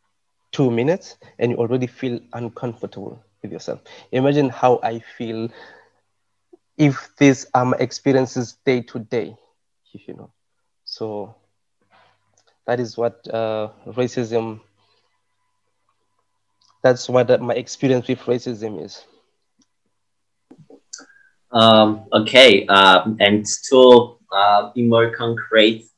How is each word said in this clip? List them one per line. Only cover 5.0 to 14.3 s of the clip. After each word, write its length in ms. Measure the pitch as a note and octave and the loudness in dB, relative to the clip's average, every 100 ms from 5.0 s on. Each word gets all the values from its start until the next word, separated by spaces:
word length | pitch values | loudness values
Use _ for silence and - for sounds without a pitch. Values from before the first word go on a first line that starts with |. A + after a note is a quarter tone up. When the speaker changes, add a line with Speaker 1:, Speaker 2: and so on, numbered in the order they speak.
| - - A#2 A2+ A2+ - - - _ _ _ _ _ _ _ _ _ - | -14 -14 -10 -8 -10 -12 -20 -20 _ _ _ _ _ _ _ _ _ -2
Speaker 1:
if 320 | D3+ C3 - - | 0 0 -10 2
these 300 | C#3 C3 - | 2 2 -2
are 100 | B2+ | -2
my 120 | B2+ B2 | -2 -2
experiences 800 | B2 - C#3 C3 B2+ C3 A#2 - - | -4 -4 -2 0 -2 -6 -10 -8 -4
day 160 | B2+ | -4
to 160 | A#2 - | -4 -14
day," 360 | G#2+ A#2+ E2+ A2+ _ _ _ _ _ | -8 -8 -8 -14 _ _ _ _ _
you 200 | - - | -20 -20
know. 180 | - - _ _ _ _ _ | -20 -20 _ _ _ _ _
So 500 | - - A2 G#2 G2+ A2+ _ _ _ _ _ _ _ _ _ _ _ _ - | -20 -14 -12 -10 -14 -18 _ _ _ _ _ _ _ _ _ _ _ _ -8
that 140 | B2 | -6
is 180 | A#2 A2+ | -6 -6
what, 280 | A#2 - - | -6 -8 -12
uh, 380 | A2+ A2 A2 G#2+ _ - | -8 -6 -6 -8 _ -16
racism, 760 | A#2 B2 - A2+ | -6 -6 -4 -6